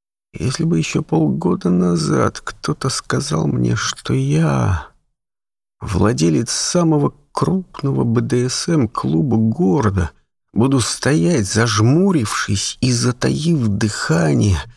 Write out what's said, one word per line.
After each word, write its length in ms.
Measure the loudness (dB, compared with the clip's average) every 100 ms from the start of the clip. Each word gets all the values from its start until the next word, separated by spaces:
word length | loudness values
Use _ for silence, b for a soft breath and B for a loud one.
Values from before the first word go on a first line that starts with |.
| _ _ _
Если 320 | -6 -4 -2 0
бы 120 | 0
еще 240 | 0 -4
полгода 680 | -2 0 0 0 -2 0 0
назад 720 | 2 2 0 0 0 0 -2
кто-то 480 | -14 -10 -8 -4 -4
сказал 580 | -6 -4 -6 -2 -2 -2
мне, 300 | 0 0 -2
что 360 | -4 -8 -4
я, 760 | -2 0 2 2 2 0 -2 -6 _ _ _ _ _ _ _ _ _
владелец 720 | -6 0 0 2 2 0 -2
самого 640 | -4 -2 0 2 2 0 -4 _
крупного 720 | -4 -2 -2 -4 -6 -4 0
Б 160 | 0 0
Д 300 | 0 0 0
С 180 | -4 -2
М 220 | 0 0
клуба 480 | -2 -2 0 2 2
города, 720 | 2 2 2 2 2 0 -4 -6 _ _ _
буду 300 | 0 2 2
стоять, 680 | 0 -2 0 2 2 2 0
зажмурившись 1300 | 0 0 2 4 4 4 2 0 -4 -4 -4 -4 -2
и 100 | -2
затаив 800 | 0 -2 0 -2 0 0 0 0
дыхание — 880 | 0 -2 -2 -2 0 2 2 2 2 -2